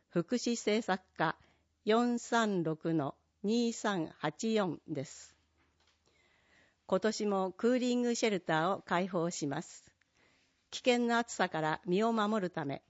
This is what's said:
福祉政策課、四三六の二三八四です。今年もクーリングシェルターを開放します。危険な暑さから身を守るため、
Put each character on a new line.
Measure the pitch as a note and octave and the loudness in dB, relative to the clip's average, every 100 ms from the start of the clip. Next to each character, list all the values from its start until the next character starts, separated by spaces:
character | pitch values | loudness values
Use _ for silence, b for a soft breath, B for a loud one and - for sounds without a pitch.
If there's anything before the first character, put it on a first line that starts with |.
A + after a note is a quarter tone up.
| b | b
福 | F3 E3 B3 | -2 0 0
祉 | - | 0
政 | A#3 - G#3+ | -2 0 0
策 | A#3 F#3+ - - | 0 -4 -4 -2
課、 | E3 - b b b _ | -2 -2 b b b _
四 | - A3 A#3+ A#3+ | 0 2 2 0
三 | - A#3 A3 F#3+ | 0 0 2 0
六 | D#3+ D#3 - | -2 -2 0
の | E3 C#3 - _ _ | 0 0 -6 _ _
二 | G3 A#3 A#3 | -2 2 0
三 | A#3 A3 G3 D#3 - | 0 -2 -2 -4 -4
八 | D3+ - A3+ A3 | -6 -2 0 0
四 | F#3 C#3+ - | 0 -4 -8
で | D3 C3+ | -8 -8
す。 | - - _ _ _ _ _ _ _ _ b b b b b b b - | -12 -20 _ _ _ _ _ _ _ _ b b b b b b b -2
今 | F#3+ | 0
年 | G#3+ G#3+ G#3 | 0 0 0
も | G3 F#3+ F3+ | 0 0 0
ク | A#3 B3+ | 2 2
ー | |
リ | B3 B3 | 2 0
ン | |
グ | A#3+ A#3 | 0 0
シ | A#3 | 0
ェ | |
ル | G3 | 0
タ | - D#3+ E3 | 0 2 2
ー | |
を | G3 | 0
開 | - F3 F#3 | -2 -2 0
放 | F3+ E3+ | -2 -2
し | - D3 | -2 -4
ま | C#3+ | -4
す。 | - - - _ _ b b b b b b | -8 -16 -20 _ _ b b b b b b
危 | - | -4
険 | - A#3+ A#3+ | 2 2 4
な | A#3 | 2
暑 | A#3 | 0
さ | - F#3 | -2 -2
か | D#3+ | 0
ら | D#3 D#3 - | -2 -2 0
身 | F3+ | 2
を | A3+ | 2
守 | A3+ G#3 A3 F3+ | 2 0 0 -2
る | |
た | - D#3 | -4 -6
め、 | D3 | -8